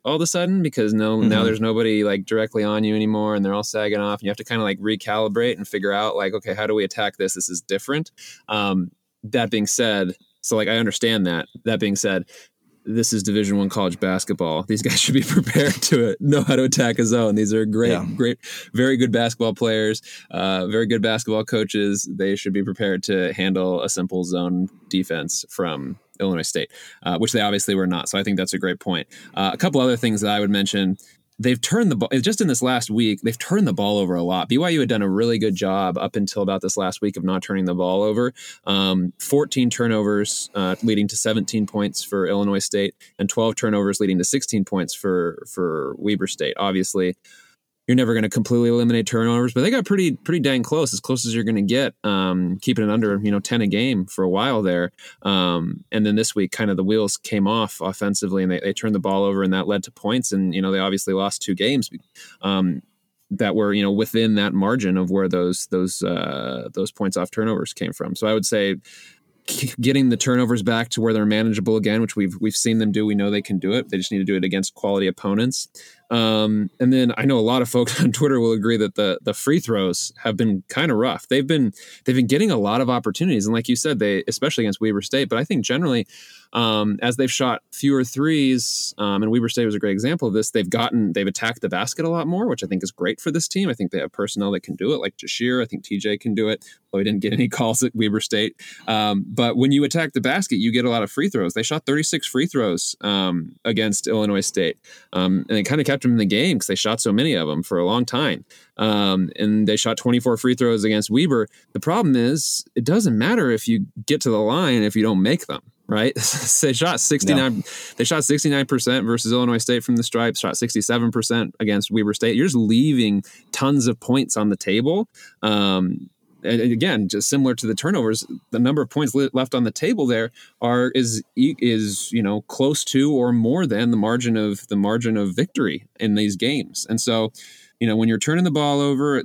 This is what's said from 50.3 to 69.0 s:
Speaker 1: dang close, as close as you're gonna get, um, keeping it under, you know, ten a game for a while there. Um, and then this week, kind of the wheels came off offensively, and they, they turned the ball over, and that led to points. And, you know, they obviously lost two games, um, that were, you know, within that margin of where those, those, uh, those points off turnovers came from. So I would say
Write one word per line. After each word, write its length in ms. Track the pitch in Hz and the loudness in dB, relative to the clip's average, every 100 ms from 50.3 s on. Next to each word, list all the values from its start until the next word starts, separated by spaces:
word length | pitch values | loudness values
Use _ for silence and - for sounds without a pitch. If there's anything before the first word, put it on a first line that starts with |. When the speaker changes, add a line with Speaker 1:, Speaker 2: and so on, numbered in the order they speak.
| 170 | 0
Speaker 1:
dang 240 | 139 131 | 2 0
close, 280 | 113 156 139 | 0 0 -2
as 80 | - | -4
close 240 | - 127 | -4 -4
as 120 | 120 117 | -2 -2
you're 80 | |
gonna 180 | 110 110 | 0 0
get, 320 | 101 123 131 - | 0 0 0 -4
um, 540 | 104 95 92 92 90 95 | -2 0 0 0 -2 -2
keeping 240 | - 113 | -2 0
it 60 | 104 | 2
under, 300 | 110 107 101 | 2 0 0
you 60 | 104 | 0
know, 100 | 101 | 0
ten 220 | - 117 | 0 0
a 60 | 101 | 0
game 400 | 101 131 107 92 | 0 0 0 -4
for 160 | - | -2
a 60 | 92 | 0
while 340 | 98 131 113 | 0 0 0
there. 280 | 95 87 87 _ - - | 0 0 -2 _ -20 -8
Um, 600 | 98 95 90 85 87 - - | -2 0 2 0 -4 -8 -6
and 120 | 110 | 0
then 120 | 107 107 | 2 2
this 180 | 110 | 0
week, 180 | 107 95 | -2 -2
kind 200 | - 107 | -2 -2
of 60 | 92 | 0
the 60 | |
wheels 320 | 95 110 101 - | 0 0 0 -4
came 300 | - 107 98 | -4 0 2
off 340 | 113 104 - | 0 -2 -4
offensively, 600 | 90 - 101 98 98 95 | -6 -4 -2 -2 -2 0
and 100 | 92 | 0
they, 80 | 87 | 0
they 140 | 98 | -2
turned 220 | - 110 98 | -4 -2 0
the 40 | |
ball 240 | 98 98 | 0 2
over, 200 | 101 98 | 2 2
and 100 | 95 | 2
that 140 | 95 87 | 0 0
led 160 | 101 | -2
to 80 | - | -4
points. 400 | - 104 123 - | -8 -2 -2 0
And, 240 | 98 92 92 | -2 0 0
you 80 | |
know, 80 | 95 | 0
they 80 | 95 | 0
obviously 340 | 95 98 - | 0 -2 -2
lost 300 | 95 98 - | 0 -2 -4
two 100 | - | -6
games, 380 | 90 113 139 - - _ - - - | -2 0 0 -2 -10 _ -20 -20 -8
um, 400 | 98 95 90 67 _ _ _ _ - | -2 0 0 -2 _ _ _ _ -10
that 260 | 101 104 104 | -2 0 2
were, 160 | 104 | 2
you 120 | 104 | 2
know, 80 | 101 | 2
within 420 | 101 110 113 113 | 0 0 2 2
that 200 | 104 101 98 | 2 2 2
margin 420 | 98 127 98 92 | 2 2 2 0
of 140 | 90 | 2
where 180 | 98 95 | 0 0
those, 380 | 90 90 92 - | 0 0 -2 -2
those, 340 | 92 92 - | -2 -2 -2
uh, 680 | 95 87 80 69 62 64 57 | -4 -2 -4 -6 -6 -8 -8
those 180 | 92 98 | -6 -6
points 240 | - 95 92 | -4 -4 -2
off 120 | 90 | -4
turnovers 420 | - 110 101 - | -2 -2 -2 -4
came 220 | - 87 | -6 -8
from. 220 | - - 92 | -6 -8 -2
So 100 | 107 | 0
I 80 | |
would 140 | 110 - | 0 0
say 300 | 107 98 95 - - | 0 0 -2 -8 -20